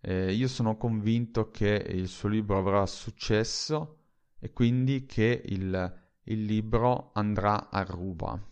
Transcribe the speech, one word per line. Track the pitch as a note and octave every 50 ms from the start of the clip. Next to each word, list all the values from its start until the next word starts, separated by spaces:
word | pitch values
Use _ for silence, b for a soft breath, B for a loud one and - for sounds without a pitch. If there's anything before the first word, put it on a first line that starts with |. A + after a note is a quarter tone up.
Eh, | - - F#2 F#2 F#2 F#2 F#2+
io | A2 B2+ B2+
sono | C3 - A#2+ A2 A2
convinto | A2 - A#2+ A2+ A2 G2+ A2 A2+ A#2 A#2+ A2+ - A#2 G#2+ -
che | - - G#2+ G2+ G#2 G#2 - -
il | - F#2 F#2 F2+
suo | - - - G2+
libro | G#2+ G#2+ G#2+ G2+ G2+ G2
avrà | F#2+ G2 G2 G2+ G2
successo | F#2+ - - - - - _ - - A2 G#2+ A2+ - - - - - D#3 D3+ D#3 D#3 - _ _ _ _ _ _ _ _ -
e | - A2 -
quindi | - B2 A#2 A#2+ B2+ B2+ C3 C#3 C3+ C3
che | C3+ - - A2 A2+ A#2+ - -
il, | - G2 F#2+ F#2+ F#2+ F#2 F#2 F#2 F2+ F#2+ b b b b b _
il | - A2+ A2 G#2+
libro | G#2 G#2+ G#2+ G#2+ A2 A2 A2+ A2+ B2 B2 - - - _
andrà | - G#2 G#2 G#2 G2+ G2 G#2 G#2 G#2 - -
a | - G2 G2
ruba. | F2+ F2 F2 F2+ F#2+ F2+ D#2+ - - A2 - - -